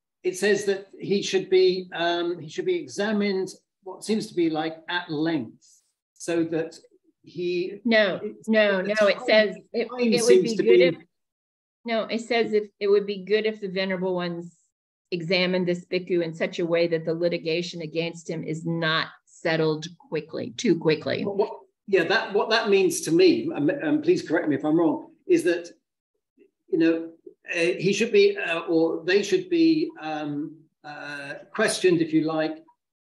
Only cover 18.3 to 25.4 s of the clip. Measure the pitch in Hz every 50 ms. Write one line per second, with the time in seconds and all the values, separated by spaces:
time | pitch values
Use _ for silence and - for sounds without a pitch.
18.3 | 165 160 156 156 156 160 165 165 165 165 165 160 160 160 - - - _ _ _
19.3 | _ - - 170 160 160 160 156 156 156 156 180 175 _ _ _ - 151 147 -
20.3 | - 127 123 123 117 - - 151 175 170 - 160 151 - - - - - - 202
21.3 | 202 - 440 - - - - _ _ _ _ - 190 180 165 - 220 226 - -
22.3 | 196 214 220 220 226 226 220 208 196 196 185 170 - - - 156 160 170 190 175
23.3 | 131 117 113 160 - - 143 151 156 156 160 151 147 151 147 170 180 156 - -
24.3 | 151 175 160 156 139 135 151 156 156 170 170 156 135 - - - _ _ _ -
25.3 | 180 160